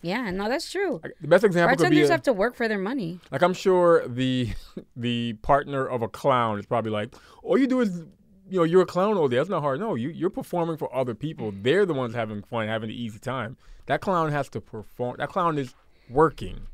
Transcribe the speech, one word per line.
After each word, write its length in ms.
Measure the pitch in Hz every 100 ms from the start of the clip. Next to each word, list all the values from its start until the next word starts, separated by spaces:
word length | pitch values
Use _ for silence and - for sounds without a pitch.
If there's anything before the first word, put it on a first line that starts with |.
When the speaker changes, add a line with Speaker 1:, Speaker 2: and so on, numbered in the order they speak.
Speaker 1:
Yeah, 280 | 165 214 233
no, 180 | 185 208
that's 200 | 277 -
true. 300 | 349 392 202
Speaker 2:
I, 60 | - -
the 60 | 147
best 140 | 175 208
example 320 | 175 170 269
could 120 | 359
be 60 | 302
Speaker 1:
Bartenders 120 | 302
Speaker 2:
a 40 |
Speaker 1:
have 100 | 330
to 100 | -
work 220 | 202 220 -
for 120 | 226
their 100 | 208
money. 400 | 190 277 170 175 -
Speaker 2:
Like, 100 | -
I'm 120 | 180
sure 520 | 180 196 180 175 165 120
the, 420 | 120 131 127 117 - -
<laughs> 220 | - - -
the 360 | 120 120 117 107
partner 420 | - 139 143 139 131
of 140 | 127
a 80 | 113
clown 500 | - 143 127 117 104
is 60 | 101
probably 260 | 120 110
like, 240 | 107 107 - - -
"All 160 | - 196
you 100 | 269
do 120 | 254
is, 200 | 226 175 160 _ _ _ -
you 80 | 185
know, 40 |
you're 180 | 165 180
a 40 | 170
clown 280 | 175 202 208
all 120 | 143
day. 80 | 123
That's 120 | 170
not 120 | 175
hard." 180 | 143 135
No, 160 | 220 139
you, 140 | 127
you're 200 | 147 165
performing 460 | 269 - 175 165 160
for 180 | -
other 220 | 127 123 110
people. 380 | 151 156 113 98
They're 300 | 113 175 196
the 80 |
ones 200 | 139 123
having 280 | 117 110 104
fun, 240 | 98 117 107
having 220 | 110 113
an 60 | 107
easy 240 | 120 104
time. 360 | 123 131 117 131 - - -
That 120 | 147
clown 320 | - 180 156
has 160 | 147 131
to 100 | 113
perform. 560 | - 110 101 - 123 120
That 80 | 135
clown 300 | 196 170 151
is 160 | 127 - _ _ -
working. 580 | 127 156 - 95 85 -